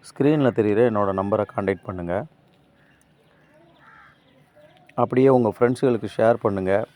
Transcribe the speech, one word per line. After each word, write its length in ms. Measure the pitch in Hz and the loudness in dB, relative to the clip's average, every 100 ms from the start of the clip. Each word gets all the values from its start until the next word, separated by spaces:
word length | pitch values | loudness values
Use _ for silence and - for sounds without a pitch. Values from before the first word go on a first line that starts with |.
ஸ்க்ரீன்ல 500 | - - 135 156 131 | -20 -2 0 2 0
தெரியுற 300 | 110 107 104 120 | 0 0 2 2
என்னோட 220 | 107 101 | 2 -2
நம்பரை 320 | 95 101 104 101 - | -2 -2 -2 -4 -4
கான்டாக்ட் 280 | 98 95 | -4 -6
பண்ணுங்க. 400 | - 92 85 92 156 _ _ _ _ _ _ _ _ _ _ _ _ _ _ _ _ - - _ _ _ _ _ - _ _ | -8 -10 -6 -6 -8 _ _ _ _ _ _ _ _ _ _ _ _ _ _ _ _ -20 -20 _ _ _ _ _ -20 _ _
அப்படியே 340 | - 117 127 135 | -4 -2 2 4
உங்க 240 | 127 110 - | 4 2 0
ஃப்ரெண்ட்ஸுகளுக்கு 500 | 120 127 139 117 101 - | -2 0 -2 -2 -4 0
ஷேர் 180 | 113 | 2
பண்ணுங்க. 520 | 117 113 98 95 98 117 | 2 -2 -4 -2 -2 -4